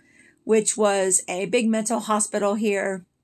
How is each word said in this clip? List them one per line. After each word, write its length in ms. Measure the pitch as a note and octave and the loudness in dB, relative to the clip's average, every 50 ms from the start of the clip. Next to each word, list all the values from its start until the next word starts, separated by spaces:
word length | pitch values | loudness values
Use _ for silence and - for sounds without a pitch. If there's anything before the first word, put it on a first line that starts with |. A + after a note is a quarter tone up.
| _ _ _ _ - _ _ _ _ | _ _ _ _ -20 _ _ _ _
which 320 | - G#3+ A3 G#3+ - - | 2 2 2 2 2 0
was 460 | - G#3+ G3+ G3 G3 F#3+ F#3+ F#3 - - | 0 2 2 2 2 2 2 0 0 -2
a 180 | - F3+ F3+ G3 | -4 -6 -6 -2
big 240 | F#3 F#3 B3 A#3 A3+ | 0 0 0 2 2
mental 300 | A3 A3 A3 A3 A#3+ G#3+ | 0 0 0 -2 -4 -4
hospital 560 | G#3+ - G#3+ G#3 G#3+ - - G#3 G#3 G3+ G3+ | -2 0 0 0 0 -2 -2 -2 0 0 0
here. 500 | A3 A3 G#3+ G3+ G3 G3 G3 F#3+ F#3 F3+ _ _ _ | 0 0 0 0 0 -2 -4 -6 -8 -10 _ _ _